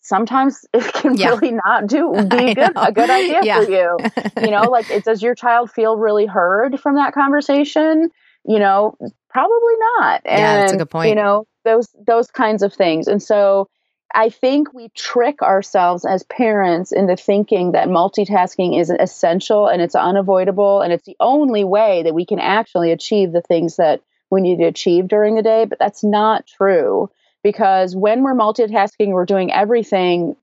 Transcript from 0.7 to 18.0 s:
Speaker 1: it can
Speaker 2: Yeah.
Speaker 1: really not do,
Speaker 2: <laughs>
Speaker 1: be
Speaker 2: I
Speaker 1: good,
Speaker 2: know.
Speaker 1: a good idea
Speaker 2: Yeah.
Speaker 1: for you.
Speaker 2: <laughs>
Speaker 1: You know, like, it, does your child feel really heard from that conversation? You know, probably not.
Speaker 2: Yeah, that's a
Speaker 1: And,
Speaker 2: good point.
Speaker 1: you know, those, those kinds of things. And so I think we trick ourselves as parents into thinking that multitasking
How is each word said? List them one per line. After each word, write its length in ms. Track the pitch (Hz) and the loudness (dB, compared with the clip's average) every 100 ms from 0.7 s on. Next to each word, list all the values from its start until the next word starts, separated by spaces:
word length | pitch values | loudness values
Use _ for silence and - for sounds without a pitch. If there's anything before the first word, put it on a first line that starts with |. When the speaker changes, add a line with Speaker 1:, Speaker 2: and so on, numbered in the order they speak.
Speaker 1:
it 200 | 233 240 | -2 -2
can 220 | - 294 240 | -4 -2 0
Speaker 2:
Yeah. 120 | 190 | 0
Speaker 1:
really 220 | 233 277 | 0 -2
not 360 | 226 185 226 202 | -2 0 0 0
do, 240 | 277 330 | -2 0
Speaker 2:
<laughs> 180 | 202 196 | 0 0
Speaker 1:
be 80 | 240 | 2
Speaker 2:
I 160 | 247 | 0
Speaker 1:
good, 220 | 208 466 359 | 2 0 2
Speaker 2:
know. 60 | |
Speaker 1:
a 80 | - | 0
good 180 | 214 240 | 2 2
idea 300 | 381 370 320 | 2 2 0
Speaker 2:
Yeah. 200 | 320 285 202 | 0 2 2
Speaker 1:
for 60 | |
you. 260 | 190 175 175 | 2 0 0
Speaker 2:
<laughs> 40 | 214 - 214 208 | -4 -4 -6 -4
Speaker 1:
You 80 | 220 | -2
know, 120 | 208 226 | 0 2
like, 200 | 247 220 | 0 0
it, 120 | 208 214 | -4 -2
does 180 | 220 | -2
your 100 | 226 240 | -2 -2
child 360 | 240 233 233 | 0 0 -2
feel 240 | - 220 220 | -2 -2 0
really 280 | 214 208 208 | 0 0 0
heard 540 | 190 175 196 262 277 | 0 0 0 0 -2
from 160 | 294 277 | -2 0
that 180 | 277 | 0
conversation? 960 | - 277 285 285 285 294 311 311 320 330 _ _ _ - | 0 0 0 0 0 0 0 0 0 -2 _ _ _ -2
You 140 | 214 | 0
know, 360 | 202 196 214 - - _ _ | 2 2 0 -4 -18 _ _
probably 440 | 262 339 466 466 453 440 466 | -4 0 2 2 2 0 0
not. 240 | 131 85 - | 0 -2 -2
Speaker 2:
Yeah, 320 | - - 202 | 0 2 2
that's 140 | 196 | 2
a 20 | 190 | 0
Speaker 1:
And, 40 | |
Speaker 2:
good 100 | 156 | -4
point. 200 | 165 165 | -2 -2
Speaker 1:
you 60 | 214 | 0
know, 320 | 202 208 220 _ 226 | 0 -2 -4 _ 0
those, 220 | 226 240 _ 208 | 0 -2 _ -2
those 240 | 233 240 | 0 -2
kinds 320 | - 226 214 | -2 -2 0
of 120 | 202 | -2
things. 340 | - 180 160 - | 0 0 0 -2
And 160 | 202 | -2
so 460 | - 208 202 196 196 _ _ _ _ - | 0 2 2 0 -2 _ _ _ _ 0
I 140 | 226 | 0
think 440 | 220 254 277 294 | 0 0 0 -2
we 160 | 254 226 | -6 -20
trick 520 | - - 247 240 294 | -16 -6 -2 -2 0
ourselves 640 | - 196 196 202 180 175 - | 0 0 0 0 0 -2 -4
as 180 | 185 | -4
parents 680 | - - 240 214 185 170 185 | -6 -4 -2 0 0 -2 -2
into 240 | - 190 180 | -2 0 -2
thinking 560 | - 202 208 208 180 | 0 -2 0 -2 0
that 160 | 170 - | 0 0
multitasking 880 | 175 | 0